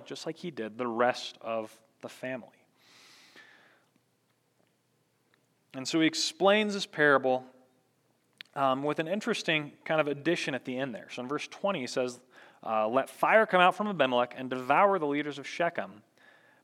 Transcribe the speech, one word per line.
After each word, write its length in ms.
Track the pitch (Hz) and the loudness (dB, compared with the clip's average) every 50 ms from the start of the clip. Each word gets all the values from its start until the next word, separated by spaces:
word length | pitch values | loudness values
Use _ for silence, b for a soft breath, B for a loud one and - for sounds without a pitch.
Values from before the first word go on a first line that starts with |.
| 127 | -8
just 200 | - 127 - - | -14 -14 -12 -10
like 120 | 165 160 - | -10 -10 -10
he 140 | - 175 | -10 -12
did 260 | 147 123 110 110 104 113 | -10 -8 -8 -8 -6 -6
the 100 | 123 123 | -6 -4
rest 500 | 113 113 123 123 123 - - - - - | 0 2 2 2 2 0 -6 -14 -14 -12
of 360 | - 110 113 113 110 110 - - _ _ _ _ | -8 -6 -6 -6 -6 -8 -12 -20 _ _ _ _
the 80 | - 117 | -18 -18
family. 400 | - - - 127 131 127 107 - _ _ _ _ b b b b b b b b b b b b b b b b b b b b b b b b b _ _ _ _ _ _ _ _ _ _ _ _ _ _ _ _ _ _ _ _ _ _ _ _ _ _ _ _ _ _ _ _ _ _ _ - | -14 -12 -10 -10 -10 -10 -12 -16 _ _ _ _ b b b b b b b b b b b b b b b b b b b b b b b b b _ _ _ _ _ _ _ _ _ _ _ _ _ _ _ _ _ _ _ _ _ _ _ _ _ _ _ _ _ _ _ _ _ _ _ -14
And 120 | 135 131 | -10 -6
so 140 | - - 165 | -2 0 2
he 80 | 160 156 | 2 2
explains 640 | 156 - - - - - 170 196 202 208 214 208 202 | 2 0 -2 -4 -2 2 4 4 6 4 4 0 -2
this 120 | 202 180 | -6 -8
parable, 600 | - - - 151 147 143 135 127 131 127 127 127 - - _ _ _ _ _ _ _ _ _ _ _ _ _ _ _ _ - - _ _ | -6 -2 2 4 6 6 6 4 2 0 0 -2 -8 -18 _ _ _ _ _ _ _ _ _ _ _ _ _ _ _ _ -20 -20 _ _
um, 280 | - 139 135 131 135 143 | 0 2 2 2 2 0
with 160 | 147 151 - | -2 -2 -2
an 80 | 165 160 | -2 -2
interesting 640 | 185 214 208 240 214 - - - 165 156 151 143 - - _ | -4 -2 -2 -2 -4 -2 0 2 2 0 0 -4 -10 -12 _
kind 160 | - 160 156 | 0 0 0
of 60 | 151 143 | 2 0
addition 480 | 143 143 139 160 170 170 - - 143 | -2 -2 0 0 0 0 -2 -4 -4
at 100 | 123 - | -4 -6
the 100 | - 127 127 | -6 -6 -4
end 180 | 135 139 113 | -4 -6 -6
there. 120 | 101 - - | -10 -12 -12
So 100 | - - | -12 -10
in 60 | 123 127 | -8 -6
verse 200 | 143 147 - - | -6 -6 -6 -10
twenty, 340 | - - - 196 196 170 | -8 -4 -4 -2 -2 -2
he 60 | 127 117 | -4 -4
says, 320 | - 143 127 127 123 123 - b b b b b b b - | -4 -2 -2 -4 -4 -8 -16 b b b b b b b -8
uh, 220 | - 110 110 110 110 | -4 -2 0 0 2
"Let 200 | 117 131 135 - | 2 0 0 0
fire 360 | - - - 151 175 220 220 | -2 0 2 4 6 6 6
come 160 | 208 - 185 | 6 6 6
out 140 | 180 185 180 | 6 6 4
from 120 | - 208 214 | 2 -2 -4
Abimelech 460 | 208 165 139 127 127 120 120 123 - | 0 0 2 2 4 2 0 0 -2
and 140 | 120 131 127 | -8 -8 -6
devour 480 | 127 127 127 127 139 160 196 202 196 190 | -6 -4 0 2 4 4 4 4 2 0
the 80 | 156 | -2
leaders 320 | 143 143 143 151 147 139 139 | -2 -2 -2 -4 -6 -8 -10
of 100 | 135 - | -12 -10
Shechem." 540 | - - 175 170 - - 98 95 98 104 107 _ b b b b b b b b b b | -6 -4 -2 -2 -2 -4 -8 -8 -12 -18 -20 _ b b b b b b b b b b